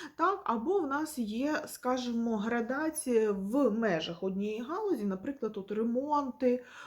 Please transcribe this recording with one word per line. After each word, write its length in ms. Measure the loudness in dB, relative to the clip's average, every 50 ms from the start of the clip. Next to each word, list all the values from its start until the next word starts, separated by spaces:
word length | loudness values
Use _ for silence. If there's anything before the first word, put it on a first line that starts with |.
| -14 -10 -2
так? 260 | 0 2 2 2 0 0
Або 340 | -2 -2 0 2 2 2 2
в 80 | 2
нас 300 | 0 -2 -2 -2 -4 -2
є, 460 | -4 -2 -2 0 0 0 0 0 0 -2
скажімо, 720 | -6 -8 -4 -2 0 0 0 0 -2 -2 0 0 0 0
градація 920 | 0 0 0 0 0 0 -2 -2 -2 -2 -2 -2 -2 0 2 4 4 4 4
в 400 | 2 0 -2 0 4 4 4 4
межах 520 | 4 4 2 2 2 0 0 -4 -6 -4 -4
однієї 380 | -2 -2 -2 -2 -2 -4 -4
галузі, 440 | -6 -6 -4 -2 0 0 0 0 0
наприклад, 520 | -2 -2 -2 -4 -6 -6 -4 -4 -6 -4
от 140 | -6 -6 -4
ремонти, 920 | -2 0 0 0 0 0 0 2 2 2 0 0 -2 2 2 4 4 2 -2 -8 -18 -16 -16